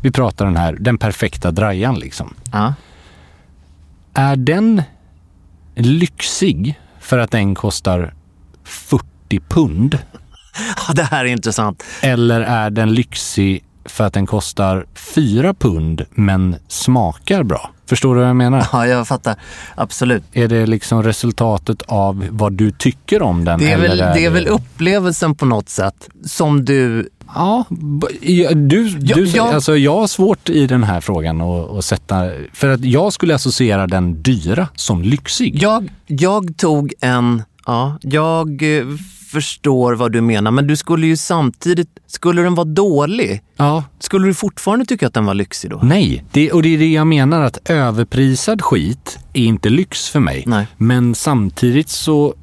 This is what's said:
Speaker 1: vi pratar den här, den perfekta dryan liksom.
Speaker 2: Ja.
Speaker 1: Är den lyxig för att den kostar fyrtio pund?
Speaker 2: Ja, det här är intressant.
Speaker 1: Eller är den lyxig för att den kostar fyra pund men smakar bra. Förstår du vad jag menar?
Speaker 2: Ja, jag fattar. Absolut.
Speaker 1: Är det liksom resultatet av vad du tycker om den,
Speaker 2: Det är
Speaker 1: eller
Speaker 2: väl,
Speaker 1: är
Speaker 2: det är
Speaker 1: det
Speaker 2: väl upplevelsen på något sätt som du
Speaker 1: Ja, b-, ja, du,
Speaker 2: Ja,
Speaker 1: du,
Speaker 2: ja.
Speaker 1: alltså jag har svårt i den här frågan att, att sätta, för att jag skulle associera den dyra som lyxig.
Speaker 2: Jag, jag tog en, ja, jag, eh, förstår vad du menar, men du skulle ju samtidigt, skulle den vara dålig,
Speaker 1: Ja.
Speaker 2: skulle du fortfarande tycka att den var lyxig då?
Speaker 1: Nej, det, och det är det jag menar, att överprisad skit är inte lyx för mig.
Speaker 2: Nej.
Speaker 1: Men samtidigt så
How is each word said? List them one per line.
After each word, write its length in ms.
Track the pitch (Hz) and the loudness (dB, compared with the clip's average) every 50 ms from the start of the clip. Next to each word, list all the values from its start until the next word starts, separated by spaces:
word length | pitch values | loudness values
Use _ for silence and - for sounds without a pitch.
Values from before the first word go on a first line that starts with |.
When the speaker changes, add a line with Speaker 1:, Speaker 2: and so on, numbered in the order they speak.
Speaker 1:
vi 100 | - 135 | 0 0
pratar 340 | 127 - 127 110 - - 104 | 0 2 0 0 0 0 0
den 120 | 98 90 82 | 0 2 2
här, 160 | 85 85 78 - | 0 0 -2 -2
den 180 | 101 123 120 107 | -2 0 0 0
perfekta 540 | - 110 98 - - 101 - - - 92 | 0 -2 -2 -2 -4 -4 -4 -2 -4 -2
dryan 440 | 80 87 104 107 98 92 101 127 131 - | 0 0 0 0 0 -2 -2 -2 -2 -4
liksom. 340 | - 67 - - - - - - - - - | -6 -10 -12 -12 -12 -12 -14 -14 -14 -6 -4
Speaker 2:
Ja. 200 | 104 104 117 139 - - - - - - - - - - - _ _ _ _ - - - _ - _ - - - _ - _ _ | -2 -2 -2 -2 -6 -10 -20 -20 -20 -20 -20 -20 -20 -20 -20 _ _ _ _ -20 -20 -20 _ -20 _ -20 -20 -20 _ -20 _ _
Speaker 1:
Är 220 | - 135 139 139 | 0 2 2 2
den 460 | 135 127 127 156 185 214 226 226 202 151 - - _ _ - _ _ _ - _ _ _ - - - _ - - | 0 0 0 0 2 2 2 2 2 0 -2 -8 _ _ -20 _ _ _ -20 _ _ _ -20 -20 -20 _ -18 -4
lyxig 1040 | - 117 120 139 165 175 - - - - - - - 190 196 123 73 95 127 147 - - - _ - | 0 2 2 4 2 0 -2 -2 -6 -8 -8 -4 0 0 0 0 0 -2 -4 -4 -6 -12 -20 _ -20
för 180 | - - - 127 | -6 -2 0 0
att 120 | 117 110 | 0 0
den 240 | - 117 101 98 98 | 0 0 0 0 -2
kostar 580 | - - 107 - - - 98 92 90 87 80 - - _ _ _ _ - - - - _ | -2 -2 -4 -4 -2 -2 -2 -2 -2 -2 -6 -8 -16 _ _ _ _ -20 -20 -20 -20 _
fyrtio 760 | - - - - - - 135 - - _ - - - 104 98 - - | -16 -16 -16 -4 -2 -2 -2 -2 -4 _ -20 -8 -4 -4 -4 -4 -2
pund? 480 | - 165 160 117 76 85 110 139 156 135 - - - - - - - - _ _ _ - 214 233 208 - - - | 0 0 0 0 0 0 0 0 0 -2 -6 -8 -20 -20 -20 -20 -20 -20 _ _ _ -10 -8 -8 -8 -8 -6 -2
Speaker 2:
Ja, 60 | 160 | -2
det 100 | 147 170 | 0 0
här 220 | 123 - 143 127 | 0 -2 -2 -2
är 40 | 123 | -2
intressant. 540 | 123 117 - 113 107 - 113 104 98 - - - - - | -2 -2 -4 -4 -4 -2 -2 -2 -4 -6 -12 -18 -12 -4
Speaker 1:
Eller 400 | - 135 127 120 120 117 117 117 | -2 0 2 2 2 2 2 2
är 280 | 113 110 120 113 107 107 | 0 0 -2 -2 -2 -2
den 240 | 104 110 113 110 110 | -2 0 0 2 2
lyxig 680 | 117 120 - - - - - - - 98 98 95 92 - _ _ _ - - | 0 0 -2 -6 -12 -10 -6 -2 0 2 2 0 -2 -6 _ _ _ -20 -18
för 160 | - - 110 | -4 -2 -2
att 100 | 101 - | 0 0
den 120 | 101 98 | -2 -2
kostar 600 | 92 - 104 - - - - 101 95 95 95 87 - - | 0 -2 -4 -4 -6 -4 -2 0 0 0 -2 -4 -10 -16
fyra 580 | - - - - - 156 120 101 113 135 185 196 | -18 -16 -4 -2 0 0 2 2 2 2 0 0
pund 520 | - - 127 90 80 80 80 80 78 78 - | 0 0 0 0 0 -2 -2 -4 -4 -6 -8
men 440 | - - 107 98 98 92 95 92 87 - - _ | -2 0 2 2 2 2 2 0 -2 -4 -8 _
smakar 760 | - - - - 127 127 110 85 78 - - - 190 196 156 | -10 -6 0 0 2 2 2 0 -4 -6 -2 -2 0 0 0
bra. 280 | 104 82 - - - - _ _ - | 0 -2 -4 -6 -12 -20 _ _ -4
Förstår 260 | 143 - - 135 127 | -2 0 2 2 2
du 40 | 123 | 4
vad 80 | 123 123 | 4 4
jag 60 | 127 | 4
menar? 320 | 127 127 123 131 135 - - | 2 2 2 2 2 0 0
Speaker 2:
Ja, 160 | - 127 117 120 | 0 0 0 2
jag 200 | 127 123 120 - | 0 0 -2 -4
fattar. 280 | 139 127 - 117 107 - - - - - - - - | -6 -4 -4 -6 -6 -6 -10 -20 -20 -20 -20 -18 -8
Absolut. 480 | - - - - - 127 123 123 107 - - - | -6 -6 -6 -4 -4 0 0 0 0 -2 -4 -2
Speaker 1:
Är 140 | 127 120 110 | 0 0 2
det 180 | 113 113 110 | 2 2 2
liksom 380 | 110 113 107 - - 117 113 107 | 2 0 -2 -2 -2 0 0 2
resultatet 760 | 113 110 - - 120 110 - 117 113 107 95 - - 110 - | 0 0 0 -2 -4 0 0 0 0 0 -2 -2 -4 -6 -6
av 440 | - - - 104 98 98 95 98 95 92 | -4 -4 -2 0 0 0 -2 -4 -6 -6
vad 240 | 107 110 107 104 98 | -2 -2 -2 -2 0
du 180 | 95 107 - | 2 0 0
tycker 500 | 139 - - 131 123 - _ - - 214 | 0 0 -2 -2 -2 -2 _ 0 0 0
om 240 | 185 117 87 87 85 | 2 2 0 0 2
den, 140 | 85 85 82 | 0 2 2
Speaker 2:
Det 120 | 151 151 | 2 2
är 60 | 156 - | 2 2
Speaker 1:
eller 100 | - 180 | 2 2
Speaker 2:
väl, 100 | 180 180 | 2 2
Speaker 1:
är 120 | 185 - - | 2 2 2
Speaker 2:
det 60 | 165 | 2
är 40 | 165 | 2
Speaker 1:
det 60 | 170 | 2
Speaker 2:
väl 180 | 165 180 170 - | 2 2 2 2
upplevelsen 880 | 214 - - - - - 160 175 190 208 190 180 165 - - 160 147 | 0 -2 -2 -6 -8 -2 0 0 2 2 0 0 -2 0 0 -2 -2
på 100 | - - | 0 0
något 240 | 131 120 107 101 - | 0 0 0 -2 -6
sätt 400 | - - 95 98 - _ - - - - - | -6 -4 -4 -4 -4 _ -20 -20 -20 -16 -14
som 400 | 151 - - 170 156 147 143 131 | -12 -4 -2 0 2 2 2 2
du 440 | 120 139 135 127 123 113 113 104 - _ _ - - - | 2 2 2 2 0 0 -2 -4 -6 _ _ -20 -12 -6
Speaker 1:
Ja, 280 | - 165 190 214 247 233 - | -2 -2 0 0 -2 -2 -4
b-, 380 | 170 170 160 147 147 143 147 - - - | -8 -8 -6 -6 -4 -4 -4 -4 -6 -6
ja, 280 | - - 180 175 175 139 165 | -2 2 2 4 4 4 2
du, 340 | 151 143 139 151 208 233 220 185 156 | 2 4 4 4 4 2 0 -2 -2
Speaker 2:
Ja, 160 | 139 135 - | 0 2 2
Speaker 1:
du, 100 | 160 196 | 4 2
Speaker 2:
ja. 280 | 180 170 240 226 233 233 | 2 2 2 2 2 0
Speaker 1:
alltså 240 | 151 139 - 156 151 | 0 0 2 2 4
jag 180 | 139 143 151 196 | 4 4 2 2
har 80 | 220 202 | 0 0
svårt 420 | - - 190 202 214 - _ - | 0 0 2 2 2 0 _ -2
i 180 | 170 156 143 131 | 2 2 2 4
den 160 | 127 127 117 | 2 2 2
här 180 | 104 95 87 | 2 0 -2
frågan 400 | - - 101 85 78 82 80 80 | -2 -2 -4 -2 -2 -2 -2 -2
att, 280 | 82 87 87 87 82 - | -2 -2 -2 -4 -4 -6
att 160 | - 104 92 | -6 -6 -2
sätta, 440 | - 107 - - _ 101 95 90 90 85 71 71 - - | -2 -4 -4 -2 _ -2 -2 -2 -2 -6 -10 -14 -14 -8
för 160 | - - 139 | -2 0 0
att 160 | 135 123 123 | 0 0 0
jag 280 | 127 120 139 175 208 190 | 2 2 2 2 2 0
skulle 220 | - - 170 156 | 0 0 0 0
associera 520 | 135 - 131 117 - 131 117 101 98 98 90 | 0 0 -2 0 2 2 2 2 2 0 0
den 340 | 92 95 90 90 85 76 82 | 0 0 0 0 -2 0 0
dyra 440 | 131 131 107 78 82 98 151 180 165 - | 0 0 0 0 -2 0 0 -2 -4 -6
som 260 | - - - 107 87 85 | -10 -4 -2 -2 0 0
lyxig. 600 | 101 135 143 - - - - 247 208 - 147 170 | 0 0 0 -2 -6 -4 -2 -2 -2 0 0 0
Speaker 2:
Jag, 260 | 208 220 220 208 165 - - _ | 2 2 0 -2 -6 -14 -18 _
jag 520 | _ 151 135 160 185 196 214 190 175 156 - | _ -2 0 2 2 2 0 -2 -4 -4 -2
tog 360 | - 170 156 147 143 143 - _ | 0 2 2 2 0 -4 -6 _
en, 420 | - 127 127 123 120 120 120 113 110 _ _ _ _ | -2 0 0 2 2 2 0 0 -4 _ _ _ _
ja, 320 | - 120 117 123 139 147 156 | -4 -2 -2 -2 -4 -6 -8
jag, 760 | - 135 135 151 156 160 165 165 165 156 147 135 156 151 151 151 | -8 -2 -2 0 0 0 0 -2 -2 -4 -6 -4 -2 0 0 0
eh, 80 | 120 127 143 147 190 - - - - - | -2 -4 -8 -12 -14 -16 -20 -20 -20 -8
förstår 600 | - 151 143 - - - _ 147 135 127 123 123 120 | -6 -6 -6 -6 -10 -4 _ 0 2 2 2 2 2
vad 180 | 110 120 117 | 0 0 0
du 100 | 107 117 | 0 0
menar, 300 | 113 117 113 104 101 107 | 2 2 2 2 2 2
men 160 | 117 135 143 143 | 2 2 2 2
du 80 | 151 | 0
skulle 320 | 147 - - 165 165 160 160 | -2 0 -2 0 2 2 2
ju 100 | 160 156 | 0 0
samtidigt, 720 | - - 180 170 151 127 - _ - 170 180 170 175 - _ - _ _ | -2 -2 -2 0 0 0 -2 _ -2 -2 0 0 0 -4 _ -20 _ _
skulle 340 | - - - 170 175 170 | -16 -4 -2 0 2 2
den 140 | 175 180 180 | 2 2 2
vara 100 | 170 170 | 0 0
dålig, 760 | 156 156 165 202 208 165 139 147 147 196 240 240 98 98 104 _ _ _ _ | 0 0 2 2 2 2 2 0 0 0 -2 -2 -2 -4 -6 _ _ _ _
Speaker 1:
Ja. 260 | 147 147 151 160 147 - _ _ | 0 0 0 0 -4 -6 _ _
Speaker 2:
skulle 280 | - - - 196 190 190 | -10 -2 0 2 2 2
du 60 | 185 | 0
fortfarande 520 | - - 202 - - - - 208 240 262 | 0 -2 -6 -6 -4 -2 0 0 0 0
tycka 220 | 214 254 220 - 123 | 0 -2 -2 -2 -2
att 60 | - | 0
den 120 | 120 107 | 0 0
var 80 | 101 98 | 0 0
lyxig 360 | 101 101 - - - - 92 | -2 -2 -4 -6 -12 -10 -10
då? 80 | 101 - - | -4 0 2
Speaker 1:
Nej, 400 | 120 156 202 196 87 65 62 - - | 4 4 4 2 2 0 -4 -8 -2
det, 200 | - 135 151 156 | 2 2 2 4
och 120 | - 175 156 | 4 4 4
det 60 | 160 165 | 4 4
är 40 | 156 | 4
det 140 | 156 165 | 2 2
jag 160 | 160 156 156 160 | 2 2 4 4
menar, 340 | 160 147 135 135 160 165 | 4 4 4 4 2 2
att 280 | 151 127 - - _ - | 2 0 -2 -4 _ -2
överprisad 920 | 170 156 139 120 110 110 120 - - - 135 135 131 127 - - 220 214 | 0 0 2 0 0 0 -2 -2 0 2 2 2 2 0 0 -2 -2 0
skit 580 | - - - 101 76 85 120 135 - - - - - - - | 0 0 0 2 0 -2 -4 -6 -10 -16 -16 -16 -18 -8 -2
är 100 | - 120 | 0 2
inte 240 | 113 113 98 - 107 | 2 2 2 2 2
lyx 400 | 110 147 190 - - - - - | 2 2 0 -2 -6 -10 -10 -4
för 100 | - 151 | 0 0
mig. 240 | 127 80 67 67 67 120 | 0 0 -2 -4 -4 -2
Speaker 2:
Nej. 200 | 117 104 101 107 - - | -2 -2 -2 -4 -4 -2
Speaker 1:
Men 380 | 110 113 127 127 123 120 117 | 0 2 2 2 2 0 0
samtidigt 760 | - - 156 147 123 104 95 - - - 123 120 143 156 - | -2 -2 -2 0 0 0 -2 -2 0 0 2 2 2 0 -2
så 440 | - - - - 156 147 147 147 - - | -6 -6 -2 0 2 2 2 0 -2 -6